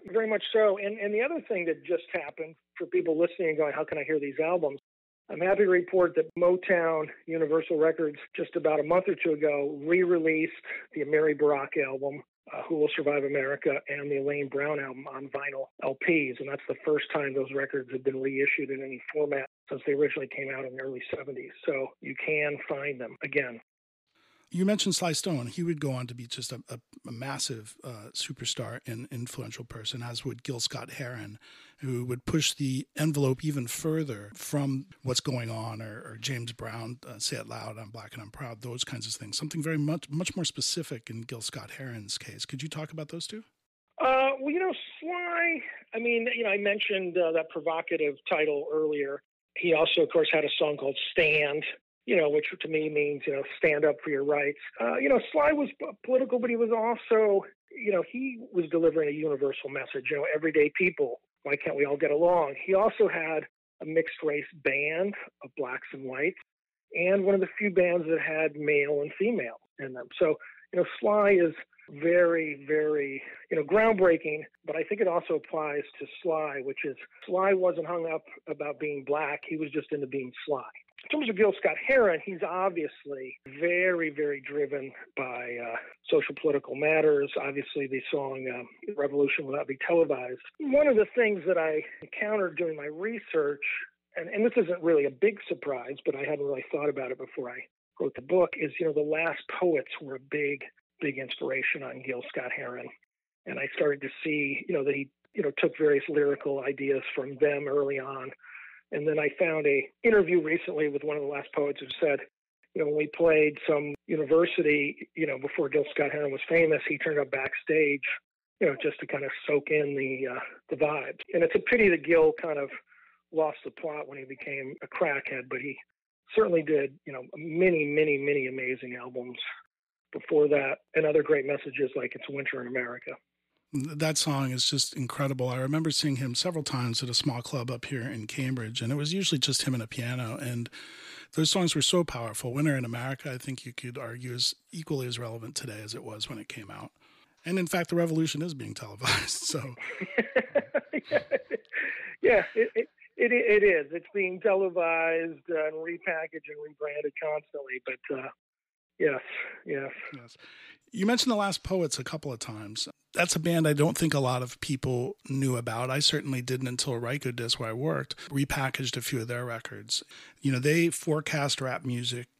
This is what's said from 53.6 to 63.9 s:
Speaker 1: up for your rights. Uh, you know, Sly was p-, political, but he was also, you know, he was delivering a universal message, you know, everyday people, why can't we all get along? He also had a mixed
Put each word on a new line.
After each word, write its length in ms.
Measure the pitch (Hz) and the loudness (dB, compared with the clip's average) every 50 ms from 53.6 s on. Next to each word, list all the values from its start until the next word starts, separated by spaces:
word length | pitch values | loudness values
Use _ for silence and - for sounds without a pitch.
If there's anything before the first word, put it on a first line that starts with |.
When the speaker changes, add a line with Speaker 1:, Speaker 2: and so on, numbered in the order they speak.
| - 165 151 147 151 | 2 2 4 4 4
Speaker 1:
up 100 | 151 143 - - | 4 4 2 -2
for 60 | 156 | -2
your 140 | 147 135 139 | 0 0 2
rights. 340 | 143 147 147 143 143 147 - - - - - | 2 2 2 2 0 -2 -4 -10 -16 -6 -4
Uh, 160 | 226 233 240 254 | -2 0 0 2
you 100 | 269 277 | 4 4
know, 120 | 269 233 - - | 4 4 4 2
Sly 200 | - 311 294 302 | 2 4 4 6
was 180 | 311 294 285 - - - | 4 4 0 -2 -4 -8
p-, 60 | - - 214 - - | -10 -10 -10 -10 -2
political, 360 | - 254 262 269 - 247 247 | 2 2 2 2 2 0 0
but 100 | 226 247 | 0 0
he 60 | 240 | 2
was 160 | 226 233 220 233 | 2 2 2 2
also, 720 | 226 220 233 240 220 - - 233 220 220 208 202 196 190 - - _ _ _ | 2 2 0 0 -2 0 2 4 6 6 6 6 4 2 -2 -8 _ _ _
you 220 | - - 233 208 | -16 -4 -2 0
know, 120 | 196 175 165 - | 2 2 0 -2
he 300 | - 247 262 269 247 226 233 - | -6 -6 -6 -6 -6 -8 -12 -4
was 140 | - 180 170 156 | -2 -2 -2 0
delivering 380 | 160 165 165 165 151 165 156 147 | 2 4 4 4 4 4 2 0
a 20 | |
universal 580 | 147 151 156 156 147 131 143 139 135 - - 139 | 0 0 0 -2 0 0 0 -2 -2 -4 -8 -8
message, 360 | 139 139 127 - - 139 123 131 | -6 -8 -8 -6 -8 -6 -4 -4
you 80 | 151 143 | -2 -2
know, 80 | 143 165 151 | -2 -2 -2
everyday 380 | 151 151 165 151 156 147 151 - | 0 0 2 4 6 4 4 4
people, 460 | - 185 180 175 - 147 123 120 - _ _ _ _ _ | 2 2 2 2 2 0 0 0 -6 _ _ _ _ _
why 120 | 143 143 | -4 -4
can't 200 | 143 - 160 156 | -2 -2 -2 0
we 100 | 143 143 | 2 2
all 120 | 139 143 143 | 2 2 2
get 120 | 160 147 | 2 2
along? 460 | 147 151 170 175 180 175 156 139 139 - - | 4 4 6 6 6 6 4 2 -2 -6 -2
He 80 | - 190 | 2 4
also 340 | 190 208 220 - - 220 175 | 4 4 4 4 4 4 4
had 340 | - 170 160 156 160 151 147 - _ _ _ _ _ _ - | 4 0 -2 -2 -2 -4 -4 -6 _ _ _ _ _ _ -10
a 20 | |
mixed 380 | 156 | 0